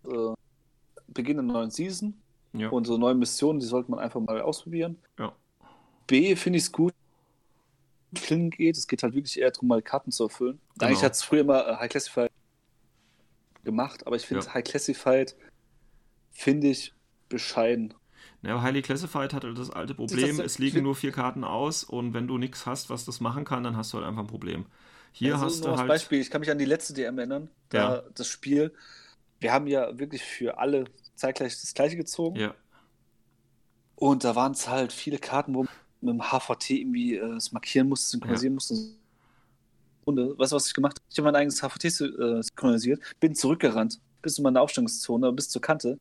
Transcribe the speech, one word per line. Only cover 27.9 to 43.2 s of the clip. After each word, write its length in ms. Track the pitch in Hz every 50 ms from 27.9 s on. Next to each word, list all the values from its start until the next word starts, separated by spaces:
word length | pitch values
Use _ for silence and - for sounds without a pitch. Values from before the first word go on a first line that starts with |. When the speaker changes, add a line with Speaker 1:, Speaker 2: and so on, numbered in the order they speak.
| -
Speaker 2:
Ja. 60 | - - - -
Speaker 1:
das 120 | - 123
Spiel, 460 | - - - - 135 143 147 151 156 - - - - - - - - _ _ _ _ _ _
wir 140 | - 117 120
haben 140 | 139 147
ja 300 | 143 139 135 123 - -
wirklich 240 | 120 143 147 143 131 -
für 340 | - - - 123 117 - -
alle 260 | - 139 143 135 131 - _ _ _ - _
zeitgleich 440 | - - 131 131 - 139 123 - -
das 140 | - - -
Gleiche 240 | - 135 151 170
gezogen. 420 | 170 156 - - - 170 165 185 113
Speaker 2:
Ja. 140 | 107 104 - _ _ _ _ _ _ _ _ _ _ _ _ _ _ _ _ _ _ _ _ _ _ _ _ _ _ _ _
Speaker 1:
Und 280 | - 143 139 139 127 135
da 120 | 120 110
waren's 320 | 120 127 135 139 - -
halt 240 | - 127 135 127 117
viele 280 | - - - 151 143 135
Karten, 340 | - - - 139 143 - 135
wo 100 | 127 131
man 60 | - - - _ _ _ _
mit 120 | - 123 117
dem 180 | 117 110 -
H 80 | - 131
V 160 | - - 120
T 260 | - - - 131 131
irgendwie, 340 | - 131 123 120 120 120 113
äh, 180 | 95 107 117 113
es 160 | 113 - -
markieren 380 | - 110 - - - 139 131 139
musste, 200 | 139 - - -
synchronisieren 440 | - 120 - 113 117 113 123 135 135
Speaker 2:
Ja. 20 |
Speaker 1:
musste. 200 | 135 - - 233 220 220 220 - _ _ _ _ _ _ _ _ _ _ _ _ _ _ _ _ _ _ _ _ _ _
Und, 120 | - 143
äh, 200 | 127 123 131 143
weißt 140 | - 131 135
du, 40 | 147
was 120 | 143 -
ich 60 | - -
gemacht 240 | - 135 143 -
hab? 60 | - _ _
Ich 60 | - -
hab 60 | 147
mein 100 | 151 147
eigenes 260 | 143 147 147 - -
H 80 | - 135
V 80 | -
T 120 | - - 170
sy-, 160 | 170 - 147
äh, 360 | 135 - - 120 117 117 113
synchronisiert, 600 | 113 - _ - - 127 117 113 113 123 143 147 - - -
bin 160 | _